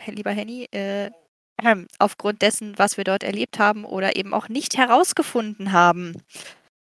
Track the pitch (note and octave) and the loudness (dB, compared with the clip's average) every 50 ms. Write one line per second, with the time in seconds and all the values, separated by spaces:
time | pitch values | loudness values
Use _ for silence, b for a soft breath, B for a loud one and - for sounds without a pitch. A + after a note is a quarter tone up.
0 | - - G#3 G#3 G#3 G3+ G3+ G#3 G#3 A3 A#3+ B3+ A#3+ - - G3+ G3 G3 G3 G3+ | -14 -12 -10 -8 -6 -6 -4 -6 -6 -8 -10 -14 -14 -10 -8 -8 -6 -6 -6 -6
1 | G3+ G3+ - _ _ _ _ _ _ _ _ - - A#3+ A3 F#3 E3+ - - - | -6 -8 -10 _ _ _ _ _ _ _ _ 0 2 2 2 2 0 -8 -2 0
2 | - G3+ - - - G#3 G#3 - G3 G#3+ - - A3 G#3 G3+ - G3 G#3 - - | 0 0 0 -2 -4 -4 -2 0 0 0 0 0 -6 -6 -2 0 0 2 0 -2
3 | G3 G3 F#3+ G3+ - - G3 G#3 A#3+ - - - G#3 G#3 G#3+ G#3+ G#3 - - F#3+ | -2 -2 -2 -2 -2 -4 -4 -4 -4 -4 0 2 2 2 2 0 -4 -8 -4 -2
4 | F#3+ F#3+ - - G3+ G3 - G#3 - - A3 C#4 - - - C#4 C4 A#3+ A3+ D4+ | -2 -2 -2 -2 -2 -2 -2 -2 -2 -2 -4 -4 -4 -2 2 2 4 6 6 6
5 | F4+ - - - D4+ - - A#3+ A3 G#3+ G#3 - G3 G3 F#3+ F3 F3 F3 E3+ F3 | 6 4 0 -2 -2 -2 -2 -2 -2 -4 -6 -6 -4 2 4 6 6 6 4 2
6 | F3+ E3+ E3 F3+ - B B B B B B B B B _ _ _ _ _ | -2 -8 -10 -12 -16 B B B B B B B B B _ _ _ _ _